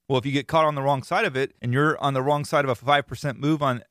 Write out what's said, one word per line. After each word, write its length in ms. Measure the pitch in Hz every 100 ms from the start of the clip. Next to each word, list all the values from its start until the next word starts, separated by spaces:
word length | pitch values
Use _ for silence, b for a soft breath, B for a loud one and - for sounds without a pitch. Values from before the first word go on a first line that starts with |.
| -
Well, 120 | 131
if 60 | 127
you 60 |
get 160 | 139 -
caught 180 | 160 156
on 100 | 143
the 80 |
wrong 180 | 139 135
side 240 | - 185 208
of 100 | 131
it 200 | 135 _
and 100 | 123
you're 240 | 127 151 -
on 140 | 139
the 80 | 135
wrong 240 | 135 147 147
side 180 | 151
of 60 | 135
a 60 | 120
five 320 | 123 143 -
percent 320 | 123 143 110
move 240 | 143 156
on 200 | 139 123 -